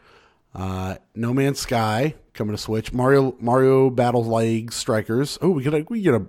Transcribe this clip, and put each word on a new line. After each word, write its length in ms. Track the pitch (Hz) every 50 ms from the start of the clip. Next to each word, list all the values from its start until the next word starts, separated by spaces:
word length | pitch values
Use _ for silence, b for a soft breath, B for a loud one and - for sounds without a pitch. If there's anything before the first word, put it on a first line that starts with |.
| b b b b b b b b b _ -
Uh, 420 | 92 95 95 95 92 92 95 92 - _ _ -
No 180 | 110 117 120 127
Man's 260 | 139 139 143 131 -
Sky 560 | - - 127 113 110 107 107 117 143 156 - - _ _ -
coming 220 | - 110 104 104
to 60 | -
Switch. 300 | - 110 110 110 - - 120
Mario, 420 | 123 127 131 139 139 135 131 - -
Mario 500 | 113 120 127 131 131 131 131 135 135 131
Battle 340 | 120 127 120 120 123 120 113
League 460 | 113 113 113 113 113 113 110 117 117 -
Strikers. 640 | - - - 113 107 95 - 113 127 147 - - -
Oh, 80 | 147 185
we 120 | 175 135 127
got 100 | 147 160
a, 120 | 151 156 -
we 120 | 233 226
get 120 | 190 160 117
a, 120 | 104 87